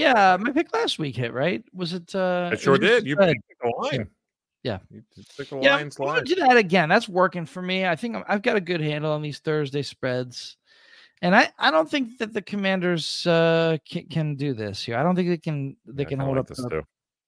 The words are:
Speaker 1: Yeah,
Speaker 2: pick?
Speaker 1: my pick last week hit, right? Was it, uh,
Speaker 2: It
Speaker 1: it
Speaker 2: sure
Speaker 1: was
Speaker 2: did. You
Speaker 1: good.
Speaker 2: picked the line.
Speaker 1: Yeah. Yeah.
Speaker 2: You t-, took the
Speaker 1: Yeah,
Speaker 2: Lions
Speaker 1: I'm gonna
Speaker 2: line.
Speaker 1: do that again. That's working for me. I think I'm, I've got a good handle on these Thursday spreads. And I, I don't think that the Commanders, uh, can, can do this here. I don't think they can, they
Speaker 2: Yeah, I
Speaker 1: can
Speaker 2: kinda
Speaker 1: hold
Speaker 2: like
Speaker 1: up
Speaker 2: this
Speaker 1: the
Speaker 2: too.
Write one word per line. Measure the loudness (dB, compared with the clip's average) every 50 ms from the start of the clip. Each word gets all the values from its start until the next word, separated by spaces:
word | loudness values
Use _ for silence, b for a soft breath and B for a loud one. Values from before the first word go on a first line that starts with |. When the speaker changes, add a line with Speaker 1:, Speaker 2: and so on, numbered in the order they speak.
| 2 2 4
Speaker 1:
Yeah, | 4 6 4 4
Speaker 2:
pick? | 2 0
Speaker 1:
my | -2 -2
pick | -2 -2 -2 -2
last | -2 -2 -2 -2 -4
week | -6 -6 -4
hit, | -4 -4 -4 -2
right? | -2 -2 -2 -2 -4 -8 _ -12
Was | -10 -8 -8 -8
it, | -8 -10 -8 -4
uh, | -2 -2 0 0 -2 -2 -2 -4
Speaker 2:
It |
Speaker 1:
it | 0
Speaker 2:
sure | 2 4 4
Speaker 1:
was | 4 6
Speaker 2:
did. | 4 4 2 2 2
You | 2
Speaker 1:
good. | 4 4 4 2 0 -4 _
Speaker 2:
picked | -12 -6
the | -4 -4 -2
line. | -2 -2 -2 -2
Speaker 1:
Yeah. | -4 -4 -8 _ _ _ _ _ _ _ _ _ _ -8
Yeah. | -6 -6 -6 -10 -14
Speaker 2:
You | -20 -20 -20 _ _
t-, | -20 -20 -18 -16
took | -14 -14 -10
the | -4 0 2
Speaker 1:
Yeah, | 4 4
Speaker 2:
Lions | 2 0 -6 -8 -6
Speaker 1:
I'm | -4
gonna | -2 -2 -2
Speaker 2:
line. | -2
Speaker 1:
do | 0 0
that | 2 4 6 6 6
again. | 6 4 4 2 4 4
That's | 2 2 2 0
working | 0 0 0 2 0 -4 -8
for | -10 -10 -8
me. | -6 -4 -2 -2 0
I | -2 -2
think | -2 -4 -6 -6
I'm, | -6 -4 -2
I've | -2 -2 0
got | 0 0
a | 0
good | 0 -2 -2 -2
handle | -2 -2 -2 -2 -2 -2
on | -2 -2 -4
these | -6 -8 -6
Thursday | -4 -2 -2 -2 -2 -2 -4 -4 -6
spreads. | -6 -8 -6 -4 -4 -2 -2 -4 -6 -10 -14 -16 -16 -18 _ b b b b b b b b b b b b 0
And | 4 6
I, | 6 6 4 0 0
I | 0 2
don't | 4 2 2 2
think | 0 -2 -2 -4 -6 -8
that | -8 -6 -6
the | -6 -6
Commanders, | -6 -4 -2 0 0 0 0 0 0 0 -2 -2 -4 -6 -2 0
uh, | 2 4 4 4 4 4 4 4 2 0 -2 -4 -6
can, | -10 -10 -8
can | -6 -4 -2 -2 -2 -2
do | -2 -2 -4 -2
this | -4 -4 -6 -6 -6 -6
here. | -4 -2
I | 0 2
don't | 2 2
think | 2 2 0
they | -2
can, | -2 -2 -4 -4 -4 -4 -6 -8 -12 _
they | -12 -8 -6 -6
Speaker 2:
Yeah, |
I | -4
Speaker 1:
can | -4 -2
Speaker 2:
kinda | -2
Speaker 1:
hold | 0 0
Speaker 2:
like | -2 -2
Speaker 1:
up | -4
Speaker 2:
this | -6 -8 -6
Speaker 1:
the | -4
Speaker 2:
too. | -4 -6 -6 -8 _ _ _ _ _ _ _